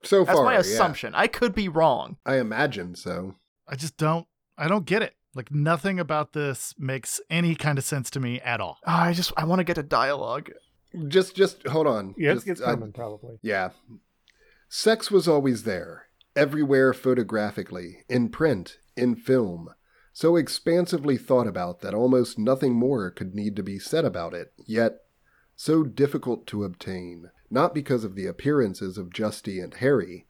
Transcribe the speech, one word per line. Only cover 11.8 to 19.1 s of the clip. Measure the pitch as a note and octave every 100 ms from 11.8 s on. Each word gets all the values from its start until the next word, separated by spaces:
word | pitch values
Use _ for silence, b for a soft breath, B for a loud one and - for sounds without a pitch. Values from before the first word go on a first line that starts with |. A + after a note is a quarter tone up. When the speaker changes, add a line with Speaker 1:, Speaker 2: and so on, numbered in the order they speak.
| D3+
Speaker 1:
on. | A2 G2 G2
Speaker 4:
Yeah, | D3
it's, | E3+
Speaker 1:
Just, | G3 E3+
Speaker 4:
it's |
Speaker 1:
I | A#2+
Speaker 4:
coming, | A#2 A2
probably. | G#2 A#2 G#2+ A#2+ A2+
Speaker 1:
Yeah. | A2 G2 F#2 - _ A2+ _ _ _ b b b b
Sex | - G#3+ A3 -
was | G3+ E3
always | D3+ C#3 A#2
there, | A2 F2+ E2 E2 - _ _
everywhere | - D3 D3+ C#3+ C3+ C3
photographically, | B2 C3 B2 G#2 A2 G#2 - - F2+ F2 F#2 _
in | B2 A#2
print, | - D#3+ G#2+ E2+ - _ -
in | B2